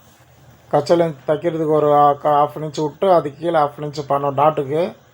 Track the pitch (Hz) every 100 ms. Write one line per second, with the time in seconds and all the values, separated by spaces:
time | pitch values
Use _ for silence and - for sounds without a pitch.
0 | _ _ _ _ - - - 147 143 170
1 | 170 139 - 156 165 160 156 151 147 147
2 | 143 139 156 147 147 147 156 147 151 147
3 | 196 170 143 135 175 165 147 147 151 147
4 | 135 139 143 135 151 151 135 151 190 226
5 | _